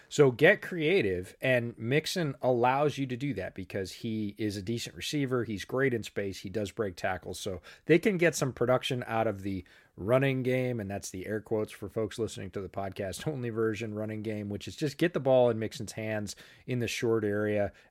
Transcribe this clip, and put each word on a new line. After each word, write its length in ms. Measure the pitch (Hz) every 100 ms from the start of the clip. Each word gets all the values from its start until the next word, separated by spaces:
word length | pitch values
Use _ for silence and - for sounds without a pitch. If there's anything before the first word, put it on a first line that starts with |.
| -
So 240 | - 139
get 300 | 120 151 202
creative, 760 | - 180 151 190 110 90 92 -
and 360 | 135 127 117 113
Mixon 580 | 113 139 156 190 160 131
allows 560 | 123 127 120 135 151 135
you 100 | 135
to 100 | 123
do 160 | 143
that 220 | 101 92 -
because 360 | 95 104 92
he 440 | - 117 110 104 101
is 180 | 107 101
a 60 |
decent 340 | 95 117 - -
receiver. 480 | - 151 139 127
He's 220 | 110 101 -
great 280 | 127 135
in 100 | 117
space. 360 | 101 - 101 92
He 100 | 101
does 220 | 95 101
break 240 | - 104 87
tackles. 440 | 98 92 98 92
So 220 | - 90 - - -
they 140 | 165
can 180 | 220 185
get 180 | 165 147
some 180 | 143
production 500 | 113 120 127 - 127 107
out 200 | 113 113
of 140 | 101
the 240 | 98 95 - - _ -
running 460 | 92 127 135 131
game, 360 | 123 127 127 120
and 100 | 98
that's 200 | 98 -
the 160 | 95 90
air 160 | 107
quotes 300 | 98 110 107
for 180 | - 101
folks 300 | 113 110 -
listening 320 | 107 - 98
to 100 | 104
the 80 | 95
podcast 580 | - 98 92 98 92 -
<laughs> 40 |
only 180 | 143 120
version, 440 | 110 113 104 110 104
running 260 | 107 107
game, 260 | 107 107 104
which 200 | 101 -
is 80 | 98
just 220 | 156 -
get 160 | 170
the 60 | 165
ball 300 | 131 131 123
in 80 | 113
Mixon's 340 | 110 - 104
hands 420 | - 110 107 104 - - - -
in 120 | 127
the 80 | 113
short 360 | - 120 113 104
area 460 | 101 107 104 101 - _